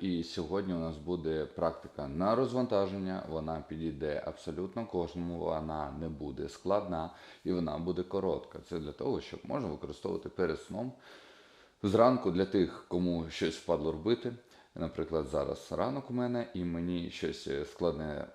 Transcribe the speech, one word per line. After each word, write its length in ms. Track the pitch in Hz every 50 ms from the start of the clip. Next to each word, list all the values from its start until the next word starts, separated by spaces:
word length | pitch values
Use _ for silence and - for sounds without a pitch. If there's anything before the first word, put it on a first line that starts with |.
| -
і 200 | 95 87 82 82
сьогодні 500 | - - 98 82 76 92 101 95 92 90
у 40 | 82
нас 180 | 82 82 78
буде 500 | 76 76 85 90 85 78 80 78 78 76
практика 640 | - - - 85 82 - - - - - - 73 69
на 260 | 69 82 92 104 113
розвантаження. 880 | 123 135 113 120 127 127 123 113 98 98 92 95 98 95 92 95 92 - -
Вона 360 | 80 80 78 80 80 78 76 -
підійде 540 | 78 80 80 82 73 69 76 76 73 - -
абсолютно 600 | 76 80 - - 90 78 80 92 95 - - 113
кожному, 520 | - - 90 85 78 - 90 85 87 85 85
вона 540 | 82 82 80 78 78 78 78 78 76 69 71 73
не 80 | 82 85
буде 400 | 78 69 73 71 65 - 80 76
складна 640 | - - - 92 98 104 - 90 87 80 80 90 - - - - - - -
і 80 | 82 90
вона 260 | 87 85 78 73 80
буде 240 | 85 90 87 87 90
коротка. 560 | - 98 98 95 92 76 69 - - - 78 - -
Це 100 | 87 82
для 140 | 76 73 -
того, 280 | - - 139 120 76
щоб 200 | - - - - -
можна 240 | - 127 143 120 87
використовувати 600 | 73 - - 71 76 - - 95 90 85 - 90
перед 320 | - - 92 80 78 -
сном 320 | - - - 104 123 131 127 - - - - - - - - - - - - - - - _ _ -
зранку 480 | 101 95 110 117 127 131 120 - 98
для 140 | 85 92 98
тих, 400 | 92 - 98 87 - - - - -
кому 420 | 87 90 90 90 87 85 80 80
щось 260 | - - 95 80 82
впадло 360 | - - - 85 73 76 80 78
робити. 400 | 80 82 107 120 - - 120 120 117 - - - - - _ _
Наприклад, 520 | - 85 80 - - 82 - 80 78 73
зараз 460 | 67 73 73 69 69 71 - - - 82
ранок 380 | 80 95 123 139 139 131 -
у 40 | 120
мене 320 | 123 123 120 120 120 117 - -
і 100 | 92 90
мені 460 | 87 85 85 87 87 90 85 85 -
щось, 360 | - - - 78 - - -
е, 180 | - 69 71 76
складне 640 | - - - 87 85 73 76 78 76 73 71 - -